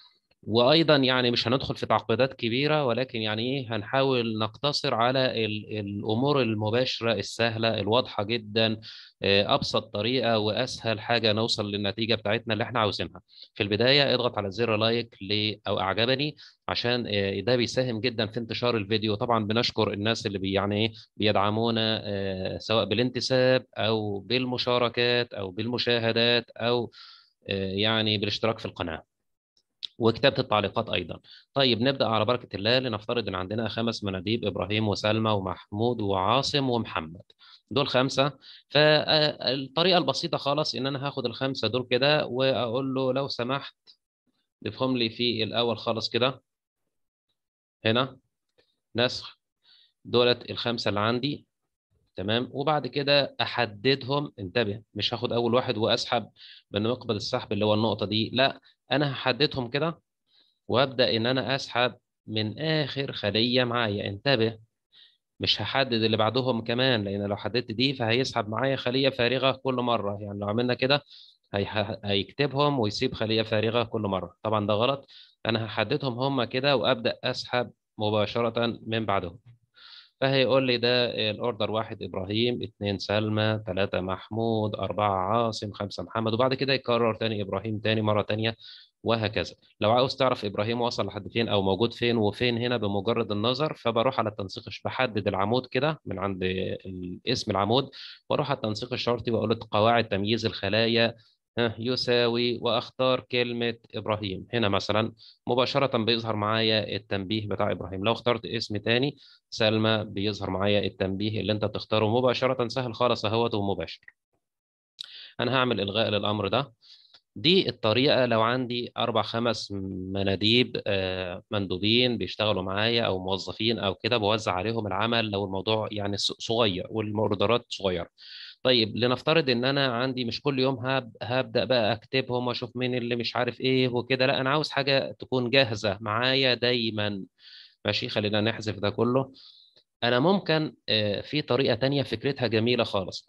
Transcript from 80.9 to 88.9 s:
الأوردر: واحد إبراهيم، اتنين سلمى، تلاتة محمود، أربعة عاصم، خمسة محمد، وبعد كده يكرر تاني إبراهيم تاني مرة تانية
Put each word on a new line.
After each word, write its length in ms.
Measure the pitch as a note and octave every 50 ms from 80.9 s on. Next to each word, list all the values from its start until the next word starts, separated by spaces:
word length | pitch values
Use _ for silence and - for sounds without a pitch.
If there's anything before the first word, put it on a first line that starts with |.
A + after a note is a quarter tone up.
| B2 B2 A#2+ A#2 - - A2 G#2+
الأوردر: 400 | G2+ F2 A2 A#2+ A2 G#2 G#2+ G2+
واحد 320 | G#2+ A2 G#2+ G2+ A2 G2 G2+
إبراهيم، 560 | F2+ F2 F#2+ F#2 F#2+ G#2 A2 A#2+ A#2+ A#2+ A2+ F#2+
اتنين 360 | G2+ - - G#2 G2+ G2 F2+
سلمى، 640 | - - G2+ G#2+ G#2+ G#2+ G#2+ G#2+ G#2+ A2 A2 G#2+ G#2+
تلاتة 340 | - F2+ F#2+ G2+ G2 - F#2
محمود، 720 | F#2 F#2 F#2 - - - G#2+ A2+ A2+ A#2 A2+ G#2+ G#2+ G#2+ G#2
أربعة 400 | - G2 F#2 F#2 G2 G#2 G#2 G2
عاصم، 560 | F#2+ F#2 G2 A2 A#2+ A#2 A2+ A2 - A2 G2+
خمسة 320 | F#2+ - G#2 F#2+ - - F#2
محمد، 300 | - - A2+ A2 A2 A2
وبعد 200 | A2+ C3 C3 C3
كده 200 | B2+ C#3 C3+ C3+
يكرر 420 | B2+ - - A#2+ A#2 A#2+ A2+ G#2+
تاني 260 | - A2+ A2 A2 G#2
إبراهيم 380 | G2+ F#2+ F#2+ G2 F#2 A2+ G#2+ G#2
تاني 220 | A2 A2 A2 A2
مرة 200 | G#2+ G#2+ G#2+ G#2
تانية 340 | G2 - A2 A2 A2 A2+ A2 - - - - - - _